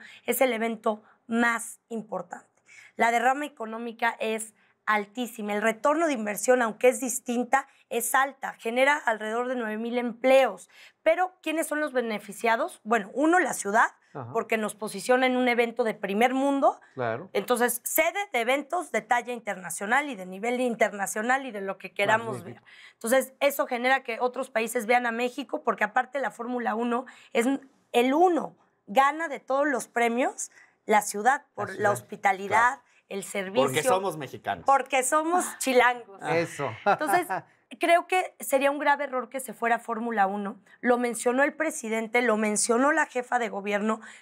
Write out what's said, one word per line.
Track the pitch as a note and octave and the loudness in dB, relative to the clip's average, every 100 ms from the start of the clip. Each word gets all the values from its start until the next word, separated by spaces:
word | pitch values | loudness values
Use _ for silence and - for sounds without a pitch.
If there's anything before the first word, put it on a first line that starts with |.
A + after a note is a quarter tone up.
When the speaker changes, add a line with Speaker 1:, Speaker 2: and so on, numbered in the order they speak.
| - - - | -12 -8 -4
Speaker 1:
es | A#3 | 2
el | C4 | 2
evento | A3 A#3 A3 A3+ G#3+ - _ - | 2 -4 -2 -4 -4 -8 _ -4
más | A#3 A#3+ A#3 - - - | 0 2 0 -6 -16 -12
importante. | A3+ A3 F#3 - - - _ _ - - - | -10 -8 -10 -10 -16 -20 _ _ -20 -12 0
La | A3+ | 2
derrama | A#3 B3 C#4 D4 | 4 2 0 -4
económica | D4 A3 A3+ A#3 A3 A#3 - | -10 -10 -10 -10 -4 -4 -2
es | A3 A3 A3 _ _ _ - | -4 -4 -8 _ _ _ -2
altísima. | G#3+ G3+ B3+ A#3 - G#3 | -2 -2 -6 -8 -6 -6
El | G#3 | 0
retorno | A3 G#3+ D4 D4+ E4 | 0 2 2 2 2
de | |
inversión, | A#3+ G#3 G3+ - B3+ | 0 -4 -2 2 4
aunque | A3+ G#3+ B3 | 2 2 2
es | A#3+ | 2
distinta, | C4 - - A#3+ B3 C4+ - _ - | -2 -4 -4 -2 2 0 0 _ -8
es | A#3 - C4 | -6 0 0
alta. | C#4 - G3 - | 0 -4 -12 -8
Genera | A3+ B3 C4+ D4+ | -4 2 2 2
alrededor | B3 A3 G#3+ A3+ B3 | 0 -2 -2 -4 -2
de | B3+ | -4
nueve | G#3+ G#3+ | -4 -6
mil | A#3 A#3+ | -4 -4
empleos. | A#3+ A3 C4 C4+ B3 F#3+ - - - _ | -4 0 4 6 4 0 -16 -20 -20 _
Pero, | D#4+ E4+ F#4 - | 0 2 -2 -4
¿quiénes | D#4+ D#4 D4+ | -4 -4 -2
son | D4+ | -4
los | D4+ | -2
beneficiados? | B3+ A#3 G#3 G#3 - A3+ A#3 D#4+ - | -2 -2 -4 -8 -4 0 0 -2 -8
Bueno, | G#3+ A3+ F#3+ | -2 -2 -2
uno, | B3 D#4 F4+ | 0 2 4
la | C4+ | 2
ciudad, | - G3+ A3 D4+ - _ | -2 0 2 2 -2 _
Speaker 2:
Ajá. | C#3+ A#2 | -14 -6
Speaker 1:
porque | A3 G#3+ A3 | -4 -2 -2
nos | G#3 - | -2 -6
posiciona | G#3+ G3 - B3+ C4 | -10 -4 2 2 4
en | B3+ | 2
un | B3 | 2
evento | A#3+ A#3 A#3 A3 | 2 0 0 -2
de | |
primer | E3+ G3 G3+ B3+ | -4 -2 2 2
mundo. | C4 C#4 C#4 D#4+ - - C3 | 2 0 2 2 0 -8 -6
Speaker 2:
Claro. | A#2 A#2 F#3+ | -4 -4 -4
Speaker 1:
Entonces, | G3+ F#3+ A#3 A#3+ - | -4 -2 0 0 -2
sede | - - E4 F#4+ G4+ | -4 0 0 -2 -4
de | A#3+ | -2
eventos | A3+ C#4+ C#4+ F4+ D#4+ | 0 -2 -2 -6 -4
de | A3 | -4
talla | G#3+ A#3+ A3+ | 0 -2 -2
internacional | A#3+ G#3 G3 F3 - G3+ C4+ D4 | -8 -8 -10 -10 -8 0 0 0
y | G3+ | -6
de | F3+ | -12
nivel | F#3+ A#3 B3 | -6 -4 0
internacional | B3 A3+ G#3 G3+ F#3 G#3+ A#3 C4+ C4 | 0 0 0 0 -6 -2 0 0 -2
y | |
de | G3+ | -8
lo | G3 F#3 | -8 -8
que | F#3 | -8
queramos | - G#3 A3 A3+ A#2+ | -2 2 2 0 -8
Speaker 2:
Magnífico. | A#2+ A#2 - | -10 -16 -20
Speaker 1:
ver. | - - | -20 -20
Entonces, | _ A3+ C4 C4 - | _ 2 2 2 0
eso | C#4+ C#4+ C#4+ | 0 0 -2
genera | A#3 B3+ C4+ | -2 2 0
que | B3 A3 | 0 -4
otros | B3 B3+ C4 | -4 -4 -4
países | A3+ A3+ B3 G#3+ | -2 -2 -2 2
vean | B3 A#3+ | 2 2
a | |
México, | A3+ B3 C4+ B3 G3+ | -2 -4 -6 -8 -4
porque | A#3 G3+ G#3+ | -4 -2 0
aparte | B3+ C4 C#4+ | 0 -2 -4
la | A3 | -6
Fórmula | - A#3 B3 A3 G#3+ | -6 -6 -4 -4 -2
uno | A#3+ A#3+ C4 - - | -2 -2 -6 -16 -4
es | A3+ A#3+ C#4 - _ _ | 0 2 0 -6 _ _
el | A#3+ B3+ | 2 4
uno, | D4 F#4 D#4+ F#3+ - _ _ - | 6 4 4 -2 -10 _ _ -2
gana | G3+ C#4 D#4 E4 | 4 4 2 -4
de | A#3 | -6
todos | - C#4 D4 | -2 0 2
los | A#3+ - | 0 -2
premios | A#3 A#3 A#3 E4 - - - _ _ - | 0 2 2 0 -2 -12 -14 _ _ 2
la | G#3+ | 2
ciudad | G#3 G3+ A3+ C#4+ - | 2 0 0 0 -2
por | - G#3 | -8 -8
Speaker 2:
La | |
Speaker 1:
la | F#3+ | 0
Speaker 2:
ciudad. | G#3 | 0
Speaker 1:
hospitalidad, | G3+ - G#3 G3 F#3+ G3 G#3+ A#3+ | 0 -4 -2 0 0 0 4 4
Speaker 3:
Claro. | C4+ _ _ - | 2 _ _ -12
Speaker 1:
el | G3 | -10
servicio. | - G#3 F#3 A3+ F#3 | -6 -6 -2 0 2
Speaker 3:
Porque | D#3 | 2
somos | B3+ F#3+ G3 D#3 | 2 2 0 -6
mexicanos. | B2+ A2 - F#2 C4+ | -8 -8 -6 -2 2
Speaker 1:
Porque | C4+ C4 C4+ | 2 2 0
somos | B3+ D#4 D#4+ F4+ A#3 - | 2 0 2 0 0 -4
chilangos. | C4 B3 A#3+ B3 A#3 F#3+ D#3 | 2 4 4 2 -6 -10 -2
Speaker 2:
Eso. | E3 E3 - C3 A2+ | -2 -2 -4 -6 -2
<laughs> | G#3 | 0
Speaker 1:
Entonces, | F#3 D4+ F4+ D#4 F3+ - _ _ B3+ | 2 2 0 0 -6 -8 _ _ -2
creo | E4 E4+ E4+ | 4 4 4
que | F#4 - - | 0 -2 -6
sería | - C4+ C#4 | -2 2 2
un | C#4+ | 2
grave | C#4+ C#4+ C#4 | 2 0 -2
error | B3+ B3+ | -6 -6
que | C4 | -8
se | G#3+ | -10
fuera | F#3+ A#3 A#3 | -4 -2 0
Fórmula | - A3 A#3 G#3+ F#3+ | -2 -6 -2 2 2
uno. | G#3 G3 - _ - | 0 -6 -10 _ -4
Lo | A#3+ B3 | 0 2
mencionó | A#3+ A3+ B3 B3+ | 0 -2 0 2
el | D4 | 0
presidente, | D4+ D#4+ D#4 A3 A3+ A3 A#3+ | 0 -4 -4 -6 -6 -2 0
lo | B3 G#3+ | 2 2
mencionó | G#3+ G#3 - A#3 C#4 | 0 0 2 2 2
la | D#4 D4 | 2 0
jefa | B3+ - B3 | -4 -2 -2
de | A3 | -2
gobierno. | G3 G3 G3+ G#3+ A3 - - | -6 -4 -2 -2 -4 -8 -20